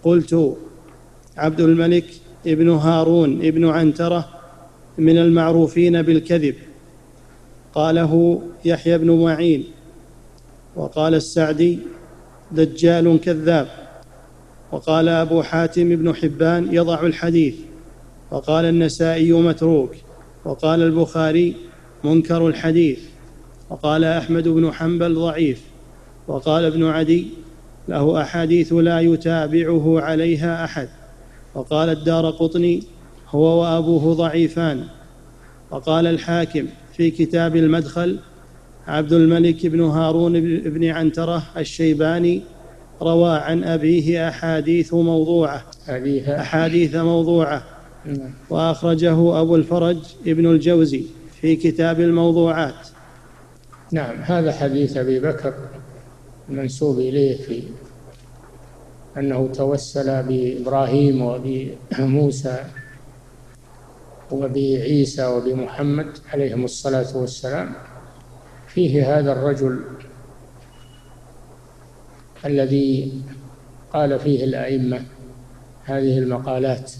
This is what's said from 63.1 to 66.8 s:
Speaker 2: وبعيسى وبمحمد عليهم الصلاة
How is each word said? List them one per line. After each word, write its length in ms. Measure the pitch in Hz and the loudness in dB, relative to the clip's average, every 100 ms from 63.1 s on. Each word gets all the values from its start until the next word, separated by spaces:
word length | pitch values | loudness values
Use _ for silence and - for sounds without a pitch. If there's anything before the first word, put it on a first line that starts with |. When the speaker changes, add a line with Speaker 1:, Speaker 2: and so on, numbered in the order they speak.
| - - - - - - - - - - - - | -20 -20 -20 -20 -20 -20 -20 -20 -20 -20 -20 -10
Speaker 2:
وبعيسى 920 | 139 135 135 139 135 120 147 131 - 127 | -6 -4 -2 0 -2 0 0 0 -2 -4
وبمحمد 800 | 123 123 131 127 - 143 147 147 - - | -2 -2 -4 -8 -6 -4 -4 -6 -14 -8
عليهم 320 | 143 135 113 123 | -4 -4 -4 -6
الصلاة 520 | - | -6